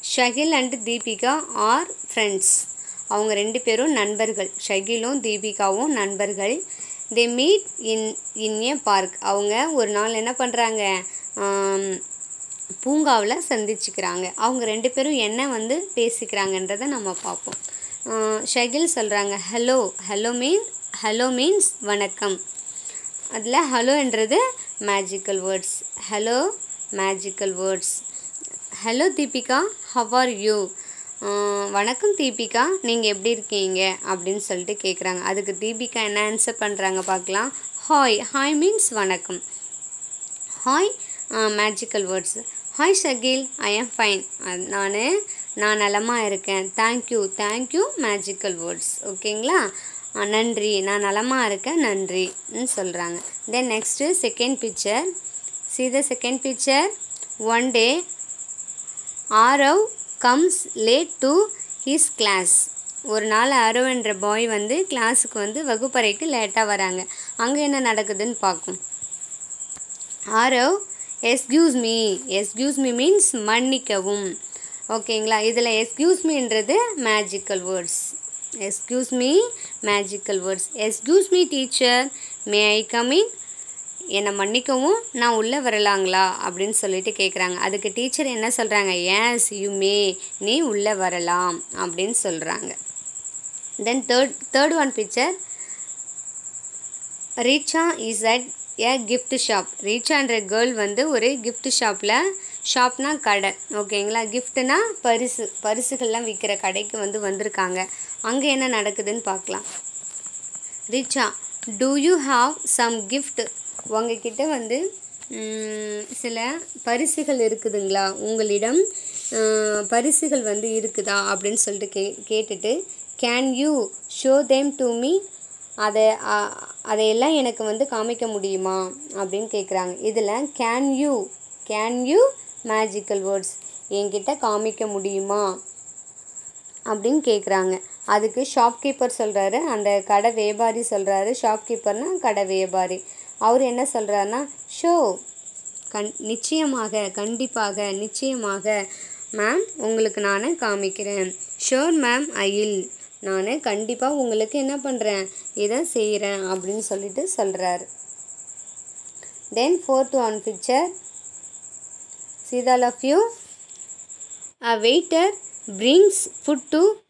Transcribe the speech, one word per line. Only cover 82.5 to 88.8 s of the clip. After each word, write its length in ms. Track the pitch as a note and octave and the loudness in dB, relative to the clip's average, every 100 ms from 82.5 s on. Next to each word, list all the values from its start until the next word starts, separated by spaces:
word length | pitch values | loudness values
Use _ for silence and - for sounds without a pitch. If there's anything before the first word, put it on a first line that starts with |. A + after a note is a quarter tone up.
| G#3 G#3 | 4 6
I 180 | G#3+ G#3+ | 4 2
come 220 | A#3 A#3+ | 0 4
in?" 140 | D#4+ A4+ - - - - - - - F4+ | 4 4 -2 -16 -16 -16 -16 -16 -14 -4
"என்னை 260 | G3 G#3 | 0 0
மன்னிக்கவும், 680 | G3+ G3 A#3+ B3 C4 C#4+ A4+ - | 0 2 2 2 2 4 2 0
நான் 220 | B3 A#3+ | 2 2
உள்ள 260 | A3+ A3 C#4 | 4 2 0
வரலாங்களா?" 720 | B3+ G#3+ G#3 G3 F#3+ F#3 F#3+ F#3 - | 0 2 4 4 4 4 2 0 -6
அப்படின்னு 220 | F3+ G3 | -2 0
சொல்லிட்டு 400 | A3 G3 F#3+ F#3+ | 0 0 -2 -2
கேக்குறாங்க. 440 | G#3 F#3+ F#3 F#3 | 0 0 2 -2
அதுக்கு 360 | F3+ F#3+ G3 G#3 | 0 -2 -2 -4
teacher 320 | G3 B3+ C#4+ C4+ | -2 -2 0 -2
என்ன 220 | A#3 A3 | 0 0
சொல்றாங்க? 420 | A#3+ A3 G#3 | 0 2 2